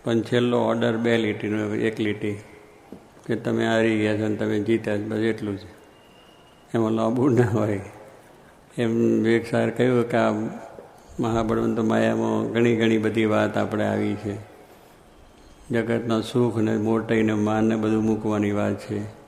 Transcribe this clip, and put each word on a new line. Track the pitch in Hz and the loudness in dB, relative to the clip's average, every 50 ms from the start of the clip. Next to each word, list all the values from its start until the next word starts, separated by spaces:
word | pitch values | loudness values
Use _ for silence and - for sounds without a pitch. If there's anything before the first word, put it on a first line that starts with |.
પણ | _ 120 117 117 110 | _ 0 0 0 0
છેલ્લો | - 127 120 120 120 120 120 113 | 2 0 0 2 2 2 2 2
ઓર્ડર | 113 117 117 117 120 113 113 | 2 0 2 0 0 0 0
બે | 117 117 117 | 2 2 2
લીટીનો, | 117 110 104 104 107 117 104 104 107 107 104 104 113 | 2 2 0 -2 -2 -4 -2 -2 -2 -2 -2 -2 -2
એક | 117 110 110 - | -2 -2 -2 -2
લીટી, | 113 104 104 110 - 104 104 101 - - - - - - - - - - - - - - - - - | -2 -2 -2 -2 -4 -6 -6 -6 -12 -18 -20 -20 -20 -20 -20 -20 -20 -20 -20 -20 -20 -20 -20 -20 -6
કે | - 123 107 | -4 -4 -4
તમે | - 120 113 113 113 | -2 -2 -2 0 0
હારી | 113 113 113 113 113 110 107 | 2 2 2 2 2 2 2
ગયા | 107 107 107 104 | 0 0 0 0
છો | 110 | -2
અને | 107 104 101 | -2 -2 -2
તમે | 110 107 107 107 101 | -2 -2 -2 -2 0
જીત્યા | 110 117 110 110 110 104 101 | 0 0 0 0 -2 -4 -4
છો, | 104 110 | -4 -4
બસ | 110 107 110 113 110 | -4 -2 -2 -2 -2
એટલું | 110 110 104 101 | -2 -4 -6 -6
જ. | 95 95 92 - - - - - - - - - - - - - - - - - - - - | -6 -10 -16 -20 -20 -20 -20 -20 -20 -20 -20 -20 -20 -20 -20 -20 -20 -20 -20 -20 -20 -20 -6
એમાં | - 117 113 110 110 | -2 -2 0 0 0
લાંબુ | 113 113 113 120 127 127 147 120 | 0 0 0 0 2 2 2 4
ના | 117 120 107 110 | 4 2 2 2
હોય. | 110 107 107 104 98 95 - - - - - - - - - - - - - - - - - - | 0 0 0 -2 -4 -6 -12 -16 -20 -20 -20 -20 -20 -20 -20 -20 -20 -20 -20 -20 -20 -20 -16 -6
એમ | - 120 113 113 117 117 113 113 113 107 | -4 -2 0 0 2 2 2 2 2 4
વિવેક | 113 117 117 113 | 4 2 2 2
સાગર | - - 117 113 113 110 | 0 0 0 0 0 2
કહ્યું | - 120 127 127 120 117 117 | 2 2 2 4 2 0 2
કે | - 117 | 0 2
આ | 113 110 107 107 110 - - - - - - - - - - - - - - - | 2 2 0 -2 -4 -6 -8 -10 -16 -16 -18 -20 -20 -20 -20 -20 -20 -18 -6 -4
મહાબળવંત | 127 113 113 113 113 110 113 113 113 113 110 113 113 | -2 0 0 0 0 0 0 0 0 0 0 0 0
માયામાં | 113 110 113 113 113 113 110 113 113 113 110 110 113 | 2 2 2 2 2 2 0 0 0 0 -2 -2 0
ઘણી | 107 113 120 120 117 110 | 0 2 4 4 4 4
ઘણી | 117 113 113 110 107 | 4 4 4 2 2
બધી | 110 104 113 110 107 | 0 0 2 2 2
વાત | 107 107 107 104 104 | 2 2 2 0 0
આપણે | 107 107 101 104 107 107 | -2 -2 -2 -2 -2 0
આવી | 104 104 107 104 104 104 | 0 0 0 -2 -2 -4
છે. | 101 - 104 101 104 104 - - - - - - - - - - - - - - - - - - - - - - - - - | -4 -6 -8 -8 -8 -10 -16 -20 -20 -20 -20 -20 -20 -20 -20 -20 -20 -20 -20 -20 -20 -20 -20 -20 -20 -20 -20 -20 -20 -10 -2
જગતના | 120 117 110 110 117 117 113 123 113 110 104 | -2 -2 0 0 -2 -2 0 0 -2 -2 -2
સુખ | - - 123 123 113 104 113 | -2 0 2 2 2 2 0
ને | 107 110 110 110 | 0 0 0 0
મોટાઈ | 104 110 113 113 110 - 117 110 110 | 0 2 0 0 0 2 2 2 2
ને | 110 110 | 2 2
માન | 107 104 104 107 110 110 | 0 0 0 2 2 2
ને | 110 110 | 2 2
બધું | 113 107 107 110 110 110 | 2 0 0 0 2 2
મૂકવાની | 110 110 107 110 110 107 104 104 101 101 | 2 0 0 0 -2 0 0 0 0 0
વાત | 104 104 104 101 101 | 0 0 -2 -2 -4
છે. | - - 107 104 104 104 - - - | -6 -8 -6 -6 -6 -10 -12 -18 -20